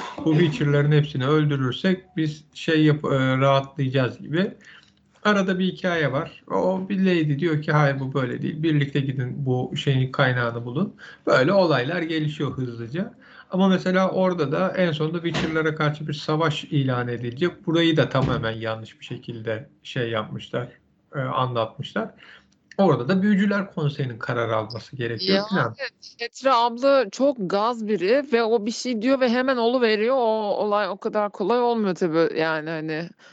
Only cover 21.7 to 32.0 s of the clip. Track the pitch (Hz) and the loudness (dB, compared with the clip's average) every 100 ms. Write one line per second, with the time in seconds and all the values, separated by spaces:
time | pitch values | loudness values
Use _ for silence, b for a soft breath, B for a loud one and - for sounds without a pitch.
21.7 | - - 208 220 - B B B _ _ | -6 -8 -6 -6 -10 B B B _ _
22.7 | - 185 123 127 190 208 190 202 202 190 | 2 2 4 2 2 4 4 2 0 -4
23.7 | 165 147 147 127 113 - 120 113 110 107 | -2 -4 -2 -6 -6 -4 -2 0 -2 -4
24.7 | 110 - 123 117 113 190 196 214 180 117 | -10 -14 -8 -6 -4 0 0 0 0 -2
25.7 | 113 254 _ - - 233 - 262 233 240 | -4 -12 _ -20 -12 -12 -4 2 2 2
26.7 | 233 269 269 202 - 277 262 175 202 226 | 2 2 4 2 0 0 0 -2 0 0
27.7 | 233 214 196 185 277 285 233 220 226 214 | -2 -2 0 2 0 2 0 2 0 0
28.7 | - 247 220 254 269 254 247 262 247 226 | -6 -4 -2 0 2 2 2 0 2 2
29.7 | 254 226 208 226 269 226 220 208 - 208 | 2 2 2 2 2 2 0 -2 -2 0
30.7 | 208 185 196 220 214 208 - 196 247 240 | 0 -2 -4 -4 -2 -4 -2 0 2 2
31.7 | 233 202 170 | 2 0 0